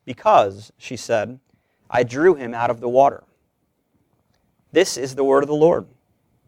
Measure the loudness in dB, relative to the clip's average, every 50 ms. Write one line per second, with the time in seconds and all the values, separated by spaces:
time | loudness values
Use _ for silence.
0 | _ -16 -12 -4 0 2 4 4 4 2 -2 -10 -16 -20 _ _ -16 -14 -14 -12
1 | -6 -4 -2 -2 -2 -4 -10 -16 _ _ _ _ _ _ _ _ _ _ -2 -2
2 | -2 -2 -2 0 2 2 2 0 -2 -8 -6 -4 -4 -4 -4 -4 -6 -2 2 2
3 | 2 2 0 -4 _ _ _ _ _ _ _ _ _ _ _ _ _ _ _ _
4 | _ _ _ _ _ _ _ _ _ _ _ _ _ _ 0 0 0 0 -2 -8
5 | -10 -8 -4 -2 0 2 2 2 2 0 0 2 2 2 2 0 -4 -10 _ _
6 | _ _ _ _ _ _ _ _ _